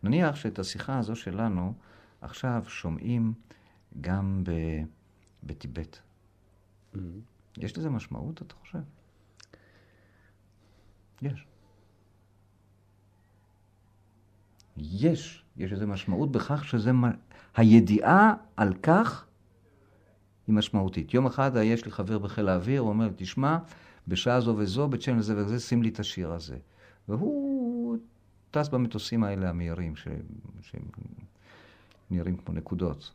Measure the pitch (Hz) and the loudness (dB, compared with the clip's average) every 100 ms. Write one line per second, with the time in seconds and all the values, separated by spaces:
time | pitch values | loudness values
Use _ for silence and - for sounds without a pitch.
0 | 101 143 170 143 110 104 92 104 - 135 | 2 2 2 0 -6 -4 -6 -6 -4 -4
1 | 113 113 - 95 113 92 90 110 - - | -2 -6 -6 -4 -2 0 -2 -6 -14 -20
2 | - _ - - 131 120 - - 90 80 | -20 _ -16 -8 -4 -4 -4 -8 -6 -6
3 | - 120 113 113 - - _ _ _ - | -2 0 0 -4 -12 -20 _ _ _ -12
4 | 73 95 98 95 90 85 80 78 78 - | -4 -2 -2 -2 -2 -2 -2 -4 -6 -12
5 | _ _ _ _ - 71 69 62 78 - | _ _ _ _ -16 -14 -12 -10 -12 -14
6 | _ _ _ _ _ _ _ _ _ 98 | _ _ _ _ _ _ _ _ _ -14
7 | 90 90 117 _ _ - 98 - 160 123 | -12 -14 -20 _ _ -12 -12 -8 -6 -6
8 | - 58 95 160 - - - - 143 - | -8 -10 -10 -12 -16 -20 -16 -14 -14 -18
9 | _ _ _ _ - - - _ _ _ | _ _ _ _ -20 -20 -20 _ _ _
10 | _ _ _ _ _ _ _ _ - _ | _ _ _ _ _ _ _ _ -20 _
11 | _ _ 135 135 - _ _ _ _ _ | _ _ -8 -8 -14 _ _ _ _ _
12 | _ _ _ _ _ _ _ _ _ _ | _ _ _ _ _ _ _ _ _ _
13 | _ _ _ _ _ _ _ _ _ _ | _ _ _ _ _ _ _ _ _ _
14 | _ _ _ _ _ _ _ - 76 95 | _ _ _ _ _ _ _ -14 -8 0
15 | 147 165 - - _ - 95 98 104 98 | 2 2 -4 -18 _ -8 -6 -4 -4 -4
16 | - 92 143 123 - 143 147 120 110 127 | -2 0 2 0 -2 -4 -2 0 4 4
17 | 120 - - - - - 113 113 180 208 | 4 0 -8 -20 -6 6 12 12 10 6
18 | - 180 220 214 - - 104 90 - 175 | 6 8 8 6 -4 0 2 2 4 4
19 | 226 - - _ _ _ _ _ _ _ | 4 -2 -16 _ _ _ _ _ _ _
20 | _ _ _ _ - 107 104 104 95 92 | _ _ _ _ 0 2 2 0 0 -2
21 | 73 120 131 123 139 123 110 117 113 - | 0 2 2 2 0 4 2 2 -2 -8
22 | 98 107 98 - 104 90 95 139 113 104 | -4 -2 -4 -2 2 2 2 0 0 2
23 | 113 92 92 - 139 160 165 - - - | 0 -2 -8 -2 0 0 -4 -20 -20 -18
24 | - - - 123 117 107 104 104 147 120 | -6 -2 2 2 2 0 0 0 -2 -2
25 | - 120 104 104 101 120 - 120 113 110 | 0 0 0 0 0 -2 0 0 0 -2
26 | 101 - 85 85 78 64 - _ - _ | -8 -6 -6 -6 -8 -14 -16 _ -20 _
27 | - 107 202 294 277 269 240 240 233 233 | -6 -4 -2 -2 -2 -4 -4 -4 -4 -6
28 | - _ _ _ _ 151 147 135 120 107 | -10 _ _ _ _ -4 -2 0 -2 -2
29 | - 117 107 98 92 87 85 85 85 80 | -4 0 0 0 -2 -2 -4 -4 -6 -8
30 | - 71 76 - - - 92 - - - | -10 -10 -12 -16 -18 -20 -16 -14 -14 -14
31 | - - - _ - - - - _ _ | -16 -16 -20 _ -20 -20 -20 -20 _ _
32 | _ 90 87 92 - 82 82 90 90 71 | _ -4 -2 -6 -6 -8 -6 -4 -4 -4
33 | - | -12